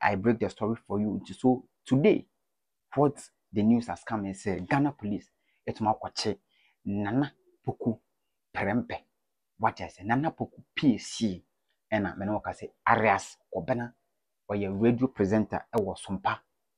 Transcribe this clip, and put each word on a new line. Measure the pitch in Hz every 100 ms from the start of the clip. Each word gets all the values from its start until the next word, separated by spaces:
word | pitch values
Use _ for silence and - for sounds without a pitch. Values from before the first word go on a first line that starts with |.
I | 95 98
break | 107 120
the | 98
story | - 104 - -
for | 101
you. | 107 98 - 95
So | 127 127 - _ -
today, | 131 202 - - _ _ _ _ _ _ -
what | 147 139 - _ _
the | 104
news | 107 117 117
has | 87
come | - 110 98
and | 95
said, | 104 87 90
Ghana | 143 143
police, | - 104 101 - _ _ _ -
it's | -
my | 107
kwache, | 110 - - 107 98 _ _ _ _ -
Nana | 101 101 123 143 - _ _ -
Poku | - 117 110 _ _ _ _ _ -
Perempe. | 95 117 - - - _ _ _ _ -
What | 110 -
I | 87
said, | - 98
Nana | 123 160
Poku | - 127 - -
P | - 147 101
C, | - - 110 90 - _ _ _ _
and | 107 95
I | - 98
know, | 107 - 90
say, | - _ -
Arias | 113 107 98 - - _
Kobena, | - 82 120 120 - _ _ _ _ -
or | 104
your | 98
radio | 98 117 120 131
presenter, | - 95 110 104 87 -
I | -
was | 95 95
Sumpa | - 95 - 117 _ _ _